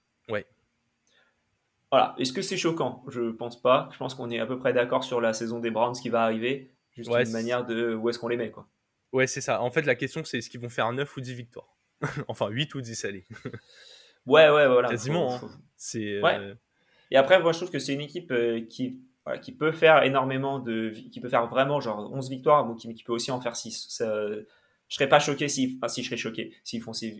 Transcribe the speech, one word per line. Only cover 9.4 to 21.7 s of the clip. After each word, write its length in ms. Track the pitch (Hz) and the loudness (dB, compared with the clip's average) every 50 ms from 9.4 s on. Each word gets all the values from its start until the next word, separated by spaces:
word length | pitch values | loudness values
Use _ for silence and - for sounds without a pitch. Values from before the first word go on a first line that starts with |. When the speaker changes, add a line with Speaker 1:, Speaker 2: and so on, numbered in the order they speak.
Speaker 1:
ça. 200 | - - 123 101 | -2 -2 0 0
En 100 | 120 123 | 0 0
fait, 100 | 120 160 | 0 0
la 140 | 151 143 123 | 0 0 0
question, 280 | - 139 131 - 165 160 | 0 -2 -6 -6 -10 -8
c'est 140 | - - | -6 -6
est-ce 120 | 123 110 - | -6 -6 -8
qu'ils 120 | - 123 | -12 -12
vont 80 | 120 117 | -12 -8
faire 200 | 117 - 117 113 123 | -4 -2 -2 -2 -2
neuf 240 | 131 143 139 - | -4 -6 -6 -8
ou 20 | 143 | -12
dix 120 | 127 127 127 | -12 -10 -12
victoires ? 420 | 120 120 120 _ 113 - _ _ _ _ _ _ _ | -14 -16 -16 _ -20 -20 _ _ _ _ _ _ _
<laughs> 300 | 151 139 - 143 127 - | -10 -8 -8 -8 -8 -8
Enfin, 180 | 113 - 123 | -4 -4 -4
huit 260 | 101 110 123 156 - - | -4 -2 -4 -4 -4 -6
ou 60 | 139 | -10
dix, 220 | 123 113 113 - - | -10 -10 -10 -8 -8
allez. 220 | 104 101 95 95 - 117 - - | -8 -8 -10 -14 -18 -18 -16 -14
<laughs> 840 | 123 - 117 - _ - - - - - - - _ _ _ _ | -14 -14 -16 -18 _ -20 -20 -20 -20 -20 -20 -20 _ _ _ _
Speaker 2:
Ouais, 240 | 123 139 156 160 151 | 6 8 10 10 10
ouais, 180 | 147 151 147 | 10 8 8
voilà. 200 | 135 127 123 123 | 8 6 6 6
Speaker 1:
Quasiment, 500 | 120 120 117 107 135 156 175 151 127 123 | 4 0 -4 -2 -2 -2 0 0 -2 -2
Speaker 2:
Faut, 100 | 123 123 | -6 -8
Speaker 1:
hein. 20 | - | -14
Speaker 2:
faut 120 | - - - _ _ | -16 -20 -20 _ _
Speaker 1:
C'est, 460 | - - - - 117 107 104 101 101 | -16 -14 -10 -8 -6 -6 -4 -2 0
Speaker 2:
Ouais. 160 | 104 170 196 | 2 2 0
Speaker 1:
euh, 180 | 104 98 98 101 - _ _ _ _ _ _ _ _ _ _ | 0 -6 -10 -14 -18 _ _ _ _ _ _ _ _ _ _
Speaker 2:
Et 80 | 127 | 4
après, 240 | 131 135 135 185 190 | 4 8 8 6 6
moi, 100 | 165 170 | 6 4
je 60 | 160 | 2
trouve 140 | 165 185 175 | 0 -4 -6
que 80 | - 143 | -6 -6
c'est 140 | 131 - 139 | -4 -4 -4
une 80 | 139 | -4
équipe, 300 | 147 147 - 175 170 - | -6 -8 -10 -10 -6 -2
euh, 300 | 131 120 117 117 117 117 | 0 0 2 0 0 -2
qui, 400 | 113 - - - 131 123 - - - _ _ _ _ | -6 -8 -8 -6 -6 -6 -6 -12 -18 _ _ _ _
voilà, 140 | - - - | -10 -10 -8
qui 120 | - - | -10 -14
peut 220 | - - 151 160 156 | -6 -2 0 0 4
faire 300 | 160 165 160 160 139 127 | 6 8 8 10 8 8
énormément 560 | 135 135 139 131 135 131 131 135 139 139 135 | 6 4 2 2 0 -2 -2 -2 -2 -4 -4
de 280 | 127 117 113 110 113 | -4 -4 -2 -2 -2
vi-, 220 | 110 107 104 - - | -4 -6 -8 -14 -16
qui 100 | - 135 | -14 -12
peut 80 | 127 | -4
faire 200 | 120 135 120 117 | 0 0 0 0
vraiment, 340 | 113 113 127 135 143 | 2 0 0 2 2